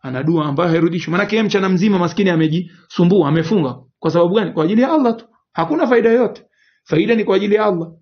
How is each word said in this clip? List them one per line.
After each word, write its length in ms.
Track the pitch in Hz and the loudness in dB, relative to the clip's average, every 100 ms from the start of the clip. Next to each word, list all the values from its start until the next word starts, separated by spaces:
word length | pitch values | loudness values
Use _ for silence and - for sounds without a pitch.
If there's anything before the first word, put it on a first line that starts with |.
| 135 | -8
Ana 160 | 127 | -6
dua 220 | 143 165 151 | -2 0 -2
ambayo 240 | 139 170 | -2 0
hairudishwi. 420 | 165 165 170 - | 2 0 -2 -4
Maanake 240 | 175 202 214 | -4 -2 -2
yeye 120 | 214 | 0
mchana 220 | 208 190 | 0 0
mzima 300 | 185 214 190 | 0 2 2
maskini 300 | 175 170 190 | 0 0 0
amejisumbua, 1000 | 165 156 165 175 - _ - 175 196 143 | 2 0 -2 -6 -16 _ 0 2 4 2
amefunga. 460 | 160 165 214 135 123 _ _ | 0 0 -2 -2 -6 _ _
Kwa 120 | 160 | -2
sababu 240 | 165 170 214 | 0 2 0
gani? 160 | 180 | -2
Kwa 120 | 170 | -2
ajili 180 | 160 214 | 0 2
ya 100 | 262 | 2
Allah 220 | 311 247 226 | 2 0 -2
tu. 80 | - _ _ | -12 _ _
Hakuna 340 | - 165 302 269 | -6 -4 -2 2
faida 220 | 240 226 | 2 4
yoyote. 340 | 233 214 - _ _ _ _ | 2 0 -4 _ _ _ _
Faida 320 | _ 160 196 226 | _ -2 2 0
ni 80 | |
kwa 120 | 190 190 | 2 0
ajili 200 | 202 208 | 0 0
ya 100 | 214 | 0
Allah. 220 | 180 165 - | -2 -8 -14